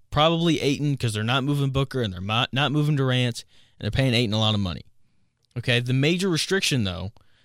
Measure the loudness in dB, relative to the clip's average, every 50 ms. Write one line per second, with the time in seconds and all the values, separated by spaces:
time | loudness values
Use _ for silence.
0 | -12 -4 0 2 2 4 4 2 2 2 2 2 2 0 0 0 0 -2 -2 0
1 | -2 -2 -2 -2 0 0 0 0 0 0 0 0 0 0 0 -2 -2 -2 -2 -2
2 | -2 -2 -4 -6 -6 -4 -2 -2 -2 -2 -2 -2 0 0 2 2 2 2 2 0
3 | 2 2 2 2 0 0 -2 -6 -12 _ _ -20 -20 _ _ -8 -6 -4 0 0
4 | 2 2 2 2 2 2 2 2 2 2 2 0 0 -2 -4 -8 -12 -18 -20 _
5 | -20 _ _ _ _ _ _ _ _ _ -10 -6 -2 0 0 0 0 0 0 2
6 | 2 2 2 2 0 0 0 0 0 0 0 0 0 0 0 0 0 -2 -4 -6
7 | -8 -10 -12 -14 -20 -20 -20 _